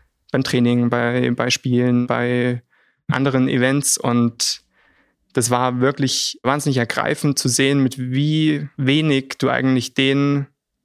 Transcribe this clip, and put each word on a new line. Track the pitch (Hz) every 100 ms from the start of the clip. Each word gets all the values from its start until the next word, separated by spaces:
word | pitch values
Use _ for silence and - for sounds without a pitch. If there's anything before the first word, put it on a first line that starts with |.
| _ _ _
beim | 135
Training, | 131 127 120 120 120
bei, | 120 120 123 123
bei | 120 123
Spielen, | - 127 123 123 123 123
bei | 120 123 123 123 120 - _ _ _ -
anderen | - 139 131 127
Events. | 131 131 139 - -
Und | 127 120 117 - - - _ _ _ _ _ _ _
das | 131 117
war | 123 127 123
wirklich | 131 143 131 - - -
wahnsinnig | 123 143 143 127
ergreifend | 117 131 - 151 147 131
zu | 127
sehen, | 117 135 143
mit | 131 131
wie | 127 131 151 156 156 147 143 -
wenig | 131 147 156 135 135 -
du | 123
eigentlich | 123 131 131 120
denen, | - 135 139 143 143 139 _ _ _